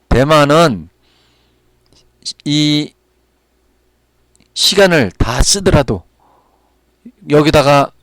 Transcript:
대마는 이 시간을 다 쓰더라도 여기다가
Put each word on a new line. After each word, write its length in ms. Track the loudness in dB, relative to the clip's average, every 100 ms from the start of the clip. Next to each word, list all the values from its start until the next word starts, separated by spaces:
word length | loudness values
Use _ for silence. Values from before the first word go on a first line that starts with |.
| -4
대마는 800 | -2 2 2 2 2 2 -2 -12 _ _ _ _ _ _ _ _ _ _ _ _ _ -18 -12
이 480 | -6 -4 -2 -2 -6 _ _ _ _ _ _ _ _ _ _ _ _ _ _ _ _
시간을 580 | -6 -4 0 2 2 -2
다 280 | -4 -6 -4
쓰더라도 600 | -4 -2 0 0 0 -6 _ _ _ _ _ _ _ _ _ _ -20 _ -2
여기다가 600 | 0 2 2 2 2 0 _